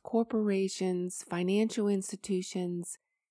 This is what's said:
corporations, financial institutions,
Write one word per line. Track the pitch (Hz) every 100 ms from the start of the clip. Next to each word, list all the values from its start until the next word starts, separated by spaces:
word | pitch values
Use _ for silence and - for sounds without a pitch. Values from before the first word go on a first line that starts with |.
corporations, | - 226 233 220 214 190 190 - 185 180 180 - -
financial | 175 180 202 220 233 202
institutions, | 202 190 190 - 185 185 190 180 175 175 - _ _ _